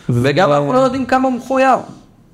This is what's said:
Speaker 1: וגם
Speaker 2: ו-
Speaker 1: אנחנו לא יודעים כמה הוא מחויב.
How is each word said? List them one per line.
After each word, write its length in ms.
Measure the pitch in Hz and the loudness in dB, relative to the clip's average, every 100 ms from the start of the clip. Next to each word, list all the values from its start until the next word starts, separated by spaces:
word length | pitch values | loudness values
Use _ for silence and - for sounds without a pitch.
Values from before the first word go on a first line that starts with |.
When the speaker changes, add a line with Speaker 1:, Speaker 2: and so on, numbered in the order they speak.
| - | -4
Speaker 1:
וגם 420 | 120 131 147 196 | 0 0 2 2
Speaker 2:
ו- 40 | 294 | 2
Speaker 1:
אנחנו 160 | - | 2
לא 60 | 262 | 2
יודעים 280 | 262 262 247 | 0 -2 -2
כמה 220 | 254 262 | 0 0
הוא 80 | 247 | -2
מחויב. 420 | - 262 262 247 - - - _ _ | -4 0 2 0 -2 -18 -20 _ _